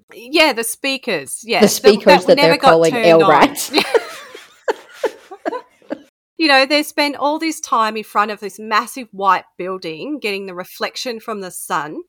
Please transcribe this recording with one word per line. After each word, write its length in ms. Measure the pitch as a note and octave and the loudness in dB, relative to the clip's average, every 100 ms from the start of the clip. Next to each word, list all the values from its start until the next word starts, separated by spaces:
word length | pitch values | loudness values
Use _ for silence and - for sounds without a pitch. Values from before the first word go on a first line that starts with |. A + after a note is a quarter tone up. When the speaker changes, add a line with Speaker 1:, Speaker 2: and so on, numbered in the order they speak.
| _ | _
Speaker 1:
Yeah, 400 | - A#3 D4+ D#4 | -20 -6 0 0
the 100 | A3+ | 0
speakers, 760 | A3+ - C4+ C4+ - E3+ C3+ - | -6 -6 -6 -6 -4 -6 -6 -14
yeah. 160 | G#3+ G3 | -4 2
Speaker 2:
The 40 | G#3 | 2
Speaker 1:
That, 40 | |
Speaker 2:
speakers 540 | - A3+ A3 A3 - - | 4 4 4 4 4 6
Speaker 1:
that 20 | |
Speaker 2:
that 80 | F3 | 4
Speaker 1:
never 100 | E3 | 4
Speaker 2:
they're 80 | - | 4
Speaker 1:
got 120 | C4+ | 4
Speaker 2:
calling 220 | E3 E3 | 6 4
Speaker 1:
turned 140 | A#3+ F3 | 4 6
Speaker 2:
L 220 | E3 D3+ | 6 6
rads. 420 | D3 C#4 - - C#4+ | 6 4 0 -4 -2
Speaker 1:
on. 80 | - | 0
<laughs> 60 | - - - C#5+ B4+ - _ - - - - A4 - _ G4 F4 B4 - _ _ D4+ - _ _ - | -2 -2 -10 -20 -20 -20 _ -8 -8 -12 -10 -8 -8 _ -12 -10 -10 -14 _ _ -16 -16 _ _ -4
You 100 | D#4+ | 2
know, 180 | C4+ C4+ | 2 2
they 180 | D4 | 0
spend 340 | D4+ - D4 - | -2 -4 -4 -2
all 200 | C#4 D#4 | -4 -2
this 220 | D#4+ D4+ | -4 -8
time 380 | - B3 A3 A3 | -4 -2 -2 -4
in 80 | G#3+ | -6
front 260 | A3 G#3 | -4 -4
of 80 | G#3 | -6
this 180 | G3+ - | -12 -14
massive 520 | G#3+ A3 A#3+ C#4 A#3 | -4 -2 -2 -10 -16
white 320 | F#3+ G3 F3+ - - | -4 0 0 -4 -12
building 640 | F3+ F#3 E3+ D#3 G#3+ D4 | -10 -10 -10 -12 -10 -8
getting 260 | A3 G3 G3 | -6 -8 -10
the 100 | F3 | -12
reflection 640 | F#3 - G#3 - B3+ A3+ | -14 -10 -10 -8 -10 -10
from 220 | - G#3 | -10 -10
the 100 | F#3 | -10
sun, 460 | - - F3 D3+ A3+ | -14 -8 -6 -6 -12